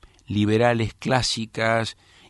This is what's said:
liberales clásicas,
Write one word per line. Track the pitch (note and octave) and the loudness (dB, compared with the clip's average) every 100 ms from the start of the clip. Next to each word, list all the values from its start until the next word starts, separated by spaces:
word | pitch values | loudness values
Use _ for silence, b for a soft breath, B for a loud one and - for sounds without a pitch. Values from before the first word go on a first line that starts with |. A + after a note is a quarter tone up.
| b b - | b b -4
liberales | G2+ G#2 A2 A#2+ A#2 G#2+ - | 0 2 4 2 2 -2 -4
clásicas, | - C3 A2+ - A2 - A2+ A2+ A2+ - b b | -2 0 0 -4 -6 -2 0 0 -2 -8 b b